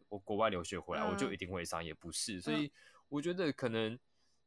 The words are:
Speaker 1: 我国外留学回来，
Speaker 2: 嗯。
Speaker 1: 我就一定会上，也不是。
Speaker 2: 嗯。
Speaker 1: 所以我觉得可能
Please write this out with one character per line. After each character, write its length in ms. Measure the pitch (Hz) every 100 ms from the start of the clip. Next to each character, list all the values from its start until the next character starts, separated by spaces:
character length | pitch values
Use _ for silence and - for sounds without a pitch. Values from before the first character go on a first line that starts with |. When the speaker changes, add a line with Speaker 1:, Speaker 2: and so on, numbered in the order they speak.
| -
Speaker 1:
我 100 | 104
国 160 | - 104
外 160 | 110
留 120 | 92
学 160 | 82 90
回 160 | - 78
来， 80 |
Speaker 2:
嗯。 60 | 80
Speaker 1:
我 60 | 95
就 160 | 123
一 40 | 98
定 120 | 90
会 160 | 92 85
上， 180 | 85
也 100 | 82
不 180 | 78 85
是。 260 | - - 92
Speaker 2:
嗯。 40 |
Speaker 1:
所 120 | -
以 180 | 76 147 - - - _
我 100 | 143
觉 140 | 165
得 180 | 180 165
可 180 | - 123
能 280 | 113 110 120 - _ _ _